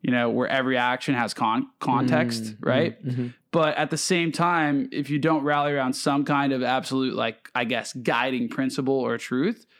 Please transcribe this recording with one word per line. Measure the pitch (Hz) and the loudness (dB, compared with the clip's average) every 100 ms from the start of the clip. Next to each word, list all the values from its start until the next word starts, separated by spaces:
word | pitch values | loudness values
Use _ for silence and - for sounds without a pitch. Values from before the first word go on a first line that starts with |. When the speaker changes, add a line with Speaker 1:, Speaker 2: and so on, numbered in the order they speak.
Speaker 1:
you | - | 0
know, | 123 120 | 2 2
where | 113 123 | 0 0
every | 135 131 127 | 0 0 2
action | 123 127 - 131 | 0 0 0 0
has | 113 | 0
con-, | - 113 113 - _ | 0 0 0 -2 _
context, | - 123 127 123 120 117 | -2 0 2 2 2 -2
Speaker 2:
Mm, | 110 107 | -6 -4
Speaker 1:
right? | - 131 165 - 135 | 0 2 0 -2 -6
Speaker 2:
mm, | |
mm-hmm. | 123 123 - _ | -4 -4 -8 _
Speaker 1:
But | 175 156 143 | 0 0 0
at | 151 | -2
the | 156 | -2
same | - 180 165 | 0 2 0
time, | 147 175 175 151 143 - | 0 0 2 2 0 -2
if | - 139 | -4 -2
you | 147 | 0
don't | 151 156 | 2 2
rally | 143 147 147 | 2 2 2
around | 143 127 | 0 -2
some | - - 143 143 | 0 0 0 2
kind | 143 139 | 2 2
of | 135 | 0
absolute, | 123 131 - 131 131 | 0 0 0 -2 0
like, | 123 117 110 - 123 | 0 -2 -4 -6 -4
I | 120 | 0
guess, | 120 110 | -2 -4
guiding | 131 117 120 131 127 120 | -6 0 0 0 0 -2
principle | - 131 131 131 135 | -2 -2 -2 0 0
or | 120 117 | 0 -4
truth, | - 127 170 240 _ | -2 0 0 -2 _